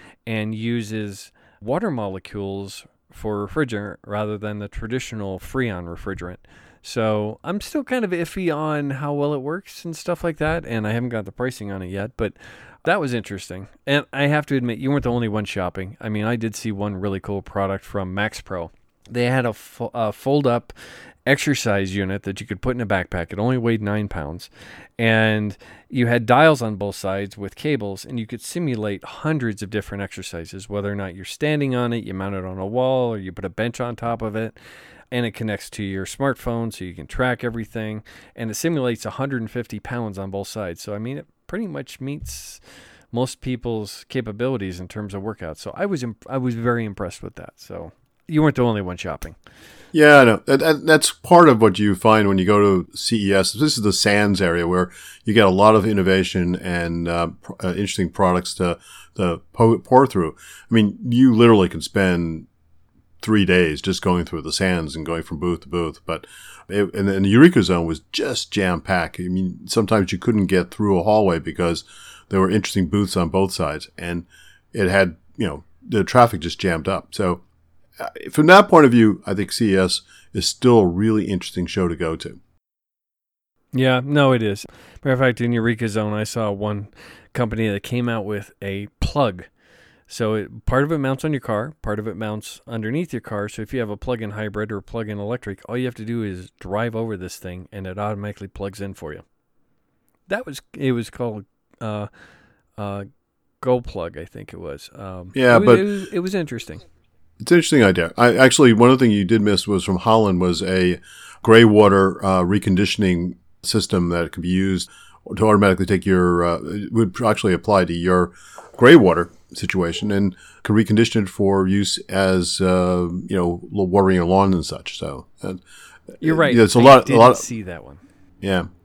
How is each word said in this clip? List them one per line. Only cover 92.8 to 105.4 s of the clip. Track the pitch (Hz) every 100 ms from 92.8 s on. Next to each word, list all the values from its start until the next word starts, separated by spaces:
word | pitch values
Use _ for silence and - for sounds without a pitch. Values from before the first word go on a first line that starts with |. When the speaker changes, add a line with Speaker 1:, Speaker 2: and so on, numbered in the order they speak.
| 107 143 175
Speaker 1:
your | 120
car. | - 104 104
So | -
if | 110
you | 131
have | 110
a | 104
plug-in | - 120 107
hybrid | 104 107 104 107
or | 104
plug-in | - 117 107 104
electric, | 101 123 - 95 -
all | 120
you | 127
have |
to | 120
do | 110 117
is | 107 90 92 _
drive | 92 101 117
over | 110 113 101
this | 90 -
thing, | 92 90 -
and | 104 95
it | 92
automatically | 104 104 104 104 98
plugs | - 98 98
in | 98
for | 95 80
you. | 73 - _ _ _ _ _ _ _ _ _ _
That | 202 254
was, | 139 -
it | - 139
was | 120 113
called, | - 120 104 101 _ _ _
uh, | 113 104 101 - - _ _ _ _ -
uh, | 101 101 98 _ _ _ _ _
Go | 127 127
Plug, | 120 101 85 -
I |
think | 85 - 101
it | 90
was. | 87 71 -
Um, | - 98 92 90
Speaker 2:
Yeah, | 135